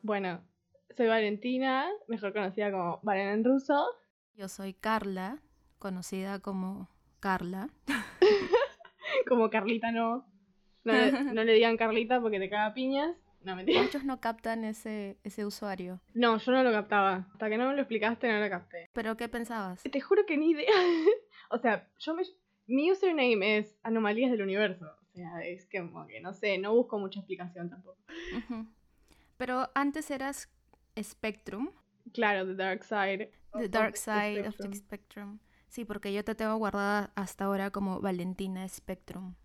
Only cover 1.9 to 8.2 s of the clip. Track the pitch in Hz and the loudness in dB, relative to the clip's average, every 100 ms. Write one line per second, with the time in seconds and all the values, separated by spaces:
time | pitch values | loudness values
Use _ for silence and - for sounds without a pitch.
1.9 | 415 - 226 202 208 190 185 208 190 175 | -6 -6 -4 -4 -2 -4 -2 -2 0 -2
2.9 | 165 214 190 196 214 233 269 269 285 359 | -2 0 0 0 2 4 4 4 2 2
3.9 | 480 _ _ _ 214 190 - 196 185 220 | -4 _ _ _ -14 -12 -10 -10 -6 -2
4.9 | 220 202 185 185 285 _ _ _ _ 196 | 0 -2 -4 -6 -10 _ _ _ _ -8
5.9 | 185 175 190 190 196 - 190 185 196 185 | -8 -6 -6 -6 -6 -6 -6 -6 -8 -14
6.9 | _ _ _ 196 185 180 190 269 _ - | _ _ _ -2 -2 -2 -8 -10 _ -4
7.9 | 277 202 - | -4 -4 4